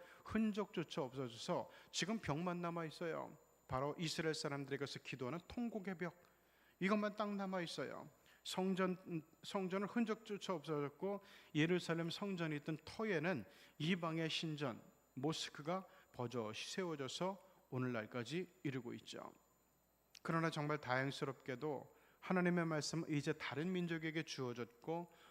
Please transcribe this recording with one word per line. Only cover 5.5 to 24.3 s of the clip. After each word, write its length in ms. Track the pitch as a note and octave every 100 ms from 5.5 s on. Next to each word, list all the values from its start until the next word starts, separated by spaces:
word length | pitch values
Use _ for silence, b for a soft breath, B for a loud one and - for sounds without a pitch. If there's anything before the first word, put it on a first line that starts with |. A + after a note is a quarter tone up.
| - A#3 G#3+ F#3+ F3
벽, 180 | F3 - B B B B B B
이것만 360 | F#3 G#3 G#3 G3+
딱 180 | G#3
남아 280 | G3+ G3 F#3+
있어요. 460 | E3 - B2+ - D#3 - B B
성전, 520 | - - F#3+ F#3+ F#3 F3 - E3+ - -
성전은 460 | - G3+ F#3 F#3+ G3+
흔적조차 640 | A#3+ A3 G#3+ - G3+ -
없어졌고 720 | F3 C#3+ D3 C#3+ - F#3+ G3+ B B B D3+
예루살렘 560 | D#3+ F3+ - E3 E3
성전이 460 | - G3+ F#3 D#3+ D3
있던 200 | D3+ D#3 -
터에는 580 | - A3 F#3 F#3+ D3+ G2 B B -
이방의 500 | D3+ F#3 E3 D#3+ D#3+
신전, 500 | - E3 D3 C#3 G#2+ - - _ -
모스크가 680 | C#3+ D#3+ - - D3 F#3+ F#3 B B
버젓이 600 | - A#2+ B2 G#2+ A2 -
세워져서 720 | - F3+ D3+ C3 - F3+ G3 B B _
오늘날까지 760 | B2+ B2+ A#2+ G#2+ B2 A2+ E3 F3+ -
이르고 320 | C#3+ C3 A#2
있죠. 400 | A#2 - B2 - - _ _ _ _ _ _ _ -
그러나 300 | - E3 D#3+
정말 260 | D#3 D3 D3+
다행스럽게도 1120 | B2 B2+ C3+ C3+ C#3 C3 - B2 D3+ C3 - B B B
하나님의 460 | - F#3 F3+ F3 E3
말씀은 440 | D3+ C#3+ D#3 -
이제 240 | D3 D3
다른 380 | D3+ - C3 F3
민족에게 500 | F3+ F3 E3 D#3+ D#3+
주어졌고 880 | D3+